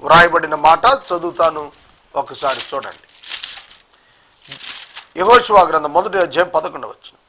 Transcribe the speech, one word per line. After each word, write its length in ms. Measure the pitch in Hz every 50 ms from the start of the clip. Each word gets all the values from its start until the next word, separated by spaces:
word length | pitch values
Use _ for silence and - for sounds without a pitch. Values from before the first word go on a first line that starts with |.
వ్రాయబడిన 540 | 127 143 156 170 170 170 165 165 156 156 156
మాట 300 | 151 147 156 160 170 -
చదువుతాను, 840 | 247 277 269 - - 185 170 165 175 165 - 170 160 156 151 147 143 - _ _ _ _ _ _ _ -
ఒకసారి 460 | 139 135 - 135 - 147 139 131 - - - -
చూడండి. 360 | 139 117 101 - - _ - - - - - - - - - - - - - - - _ _ _ _ _ _ _ _ _ _ _ _ _ - - - - - - - - - - - - _ _ 160
యెహోషువ 420 | 185 208 240 240 240 - 208 196
గ్రంథం 340 | 175 156 160 160 151 147 143
మొదటి 240 | 170 190 208 185 196
అధ్యాయం 340 | 175 147 - 165 180 175 -
పదకొండవ 340 | 208 185 180 151 147 120 107
వచనం. 280 | - - - - - _ _